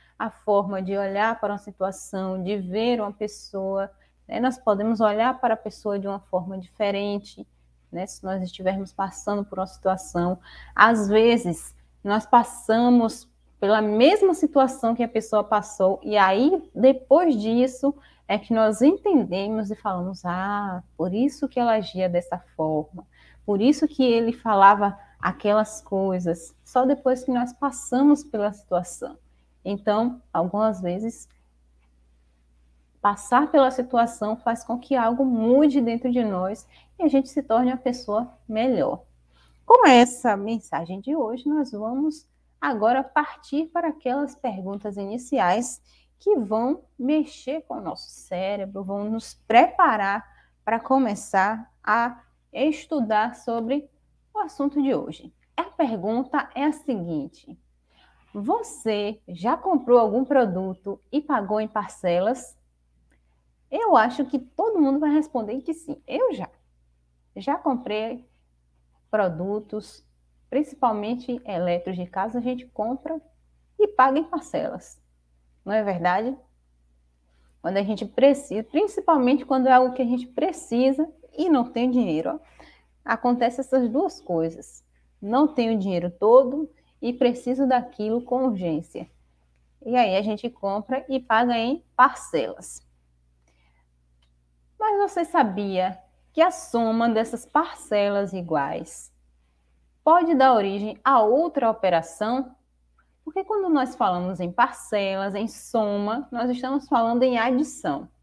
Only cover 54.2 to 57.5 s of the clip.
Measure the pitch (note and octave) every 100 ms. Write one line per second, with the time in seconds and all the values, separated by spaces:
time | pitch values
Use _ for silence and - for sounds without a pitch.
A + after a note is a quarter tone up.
54.2 | _ A4 E4+ - C#4+ D4 C4+ F#3+ - -
55.2 | - _ _ - F4+ - C#4 A3 F#3+ A3+
56.2 | C4 D4 - B3 D4 D4+ - A3 E3+ D#3
57.2 | - - -